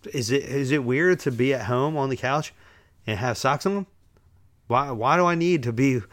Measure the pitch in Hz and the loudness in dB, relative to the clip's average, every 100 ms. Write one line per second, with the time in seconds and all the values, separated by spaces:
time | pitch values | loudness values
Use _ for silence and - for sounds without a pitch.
0 | - 139 110 135 - 139 131 147 120 131 | -10 -6 -2 -2 -2 -4 0 0 0 2
1 | 180 180 143 120 131 131 101 123 143 156 | 2 2 0 0 0 0 0 0 0 -2
2 | 135 127 127 147 - - - _ _ _ | -2 -2 -2 -2 -4 -12 -20 _ _ _
3 | - 101 123 117 131 143 190 202 190 _ | -6 -4 -2 0 0 0 -2 -4 -6 _
4 | _ _ _ _ _ _ - 120 143 117 | _ _ _ _ _ _ -2 0 0 -2
5 | 120 165 175 170 170 170 120 117 135 127 | 2 4 4 2 2 2 0 2 2 2
6 | - | -4